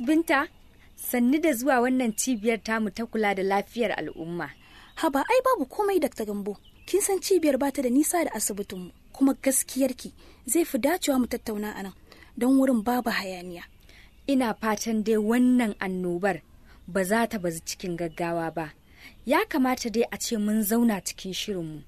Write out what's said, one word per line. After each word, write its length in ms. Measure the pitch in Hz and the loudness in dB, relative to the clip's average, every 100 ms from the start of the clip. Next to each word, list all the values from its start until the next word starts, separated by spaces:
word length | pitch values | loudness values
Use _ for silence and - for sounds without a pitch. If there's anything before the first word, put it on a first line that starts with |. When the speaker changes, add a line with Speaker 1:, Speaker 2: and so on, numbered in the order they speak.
Speaker 1:
Binta, 440 | 240 320 330 277 330 - - - - - | 2 2 4 0 0 -8 -20 -20 -20 -14
sannu 420 | - 247 240 311 | -4 2 4 4
da 120 | 320 | 2
zuwa 280 | 226 269 254 | 2 2 4
wannan 320 | 247 254 233 | 4 2 0
cibiyar 500 | - 262 233 220 226 | -2 -2 0 0 -2
tamu 280 | - 220 208 | -2 -2 -2
ta 160 | - 233 | -6 -6
kula 280 | 226 208 | 0 0
da 80 | 190 | 0
lafiyar 500 | 190 202 196 233 214 - | 0 0 -2 -2 -2 -2
al'umma. 540 | 151 - 165 175 143 - - - - | -6 -8 -8 -6 -8 -12 -20 -20 -18
Speaker 2:
Haba, 260 | - 320 180 - | -4 0 0 2
ai 120 | 508 | 2
babu 200 | 523 453 262 | 2 0 -2
komai, 320 | - 403 370 | -2 0 2
Dakta 240 | 277 - | 0 -4
Gambo. 320 | 214 208 202 196 - - - | -6 -6 -8 -10 -14 -20 -2
Kin 140 | 381 | 0
san 200 | 403 381 | 0 0
cibiyar 360 | - 370 311 262 | 2 2 4 2
ba 140 | 277 | 0
ta 80 | 285 | 0
da 60 | 262 | 2
nisa 340 | 254 302 349 | 2 2 2
da 60 | 302 220 | 0 -2
asibitinmu, 540 | - 202 202 185 180 - - | -4 -6 -8 -12 -14 -18 -12
kuma 200 | - 269 - | 2 2 2
gaskiyarki 680 | 269 262 - 262 262 247 185 - - - - | 0 0 0 0 -2 -2 -14 -18 -20 -12 0
zai 180 | 330 | 0
fi 140 | 330 247 | 2 0
dacewa 400 | 277 370 - 262 | 0 0 0 0
mu 80 | 233 | 0
tattauna 460 | 240 - 208 208 196 | -4 -6 -6 -6 -8
a 60 | |
nan, 100 | 196 - - - - - | -12 -14 -20 -20 -14 0
don 220 | 247 269 | 4 6
wurin 220 | 269 233 | 6 2
babu 240 | 202 220 220 | 2 0 -2
hayaniya. 520 | - 196 180 180 170 - - - - - - - | -4 -4 -8 -12 -14 -16 -20 -20 -20 -20 -8 0
Speaker 1:
Ina 280 | 262 233 | 2 2
fatan 480 | 202 220 208 233 220 | 0 -2 -2 -2 -2
dai 120 | 208 220 | 2 2
wannan 580 | 214 247 247 247 226 - | 4 4 6 4 2 -2
annobar 600 | 190 185 180 175 196 165 - - - - - | -4 -4 -2 0 -2 -2 -8 -20 -20 -20 -6
ba 180 | 190 | -2
za 220 | 185 226 226 | 0 0 0
ta 120 | 226 | -2
bazu 220 | 175 165 | -4 -6
cikin 320 | - - 190 170 | -8 -8 -6 -6
gaggawa 540 | 170 160 170 170 165 | -6 -4 -4 -2 -4
ba. 180 | 165 156 - _ - - - 226 | -4 -8 -10 _ -20 -20 -8 0
Ya 180 | 311 440 | 2 2
kamata 420 | 311 254 254 233 | 0 0 0 -2
dai 140 | 214 - | -2 -2
a 60 | - | -4
ce 180 | - 226 | -6 -2
mun 260 | 208 220 | 0 0
zauna 380 | 196 233 233 196 | 0 2 2 0
cikin 320 | - - 190 | -6 -10 -8
shirinmu. 500 | 175 - 185 160 151 | -8 -6 -6 -8 -10